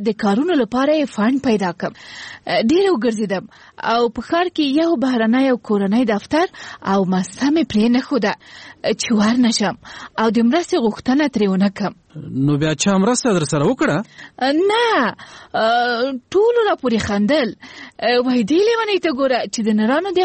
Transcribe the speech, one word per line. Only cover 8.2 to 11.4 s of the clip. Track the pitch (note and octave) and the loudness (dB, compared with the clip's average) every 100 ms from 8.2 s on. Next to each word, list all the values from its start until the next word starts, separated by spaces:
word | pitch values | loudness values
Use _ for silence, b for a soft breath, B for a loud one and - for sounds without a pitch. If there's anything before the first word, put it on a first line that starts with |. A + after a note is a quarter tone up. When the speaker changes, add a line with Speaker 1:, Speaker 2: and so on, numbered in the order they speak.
| G3+ - B B B B - A3 | -2 -4 B B B B -4 -2
Speaker 1:
چې | - G#3+ | 0 2
ورنشم | G#3 B3 A#3 - G3+ - - B B - | 2 4 2 2 -2 -4 -12 B B -2
او | A3+ | 0
د | A3+ A#3 | 2 2
مرستې | D#4+ E4+ F4 A#3 | 2 0 0 0
غوښتنه | - - C4+ D4 | -2 0 0 2
ترې | G3+ | 0